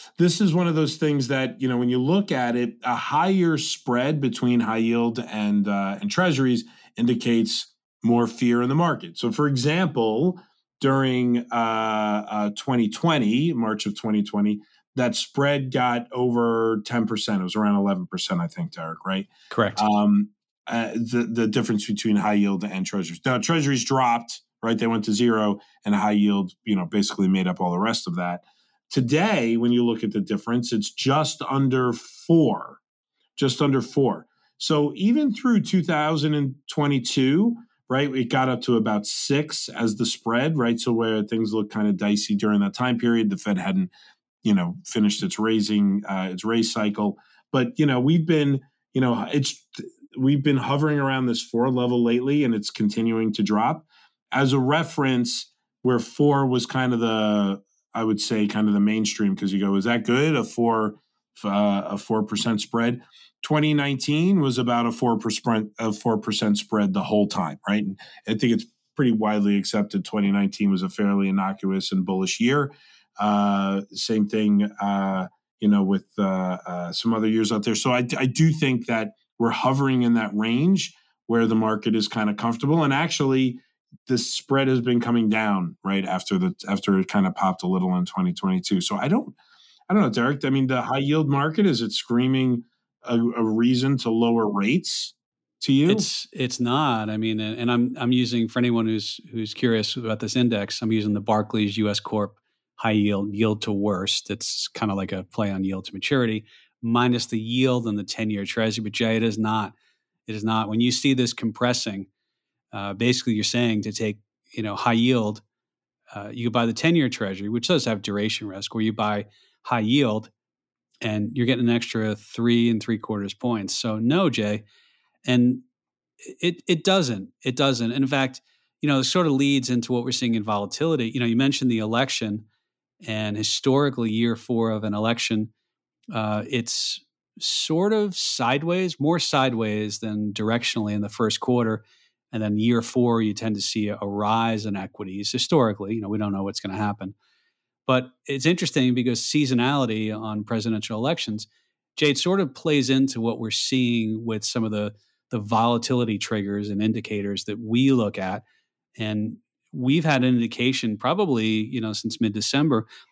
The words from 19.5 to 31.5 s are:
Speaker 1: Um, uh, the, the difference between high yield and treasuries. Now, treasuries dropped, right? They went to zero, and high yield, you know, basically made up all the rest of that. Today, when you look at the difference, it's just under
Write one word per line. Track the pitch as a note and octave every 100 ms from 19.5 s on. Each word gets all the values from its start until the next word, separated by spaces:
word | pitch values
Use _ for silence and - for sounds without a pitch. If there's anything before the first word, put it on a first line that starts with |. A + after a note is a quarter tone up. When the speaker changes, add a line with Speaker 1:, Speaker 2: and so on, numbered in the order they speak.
| - G2+ G#2
Speaker 1:
Um, | G#2+ G#2 G#2 G#2 G#2 _ _ _ -
uh, | A#2 A2
the, | A2+ A2+ A#2+ A2+
the | A#2 A2
difference | G#2 A2 G#2+ -
between | G#2 A2 G#2
high | G#2 G#2
yield | G2+ F#2+
and | G#2 F#2+ F#2
treasuries. | G2+ E2 E2+ C3
Now, | B2
treasuries | - E3+ C#3+ C3
dropped, | A#2 C3+ B2+ A#2 A#2 - _ _
right? | A2+ A2
They | A#2
went | A2+
to | G#2+
zero, | G#2 A#2+ A2 G#2+ G2+ - _
and | G#2
high | G2+ G#2+
yield, | G#2 G#2 G2+ F2+ -
you | A2+ G2
know, | F2
basically | G#2 G2+ - F#2+
made | F#2+ F2+
up | F2
all | F2+
the | F2
rest | A2 A2 -
of | F2
that. | F2 F2+ - _ _ _ _
Today, | - A#2+ D3+ G#3 F3+ A#2 A2+
when | A#2+
you | A#2+ A#2+
look | A2+
at | G#2+
the | G#2+
difference, | F#2+ G#2+ - A#2+ A#2+
it's | A2+ G#2
just | - C3 D3 D3+ -
under | -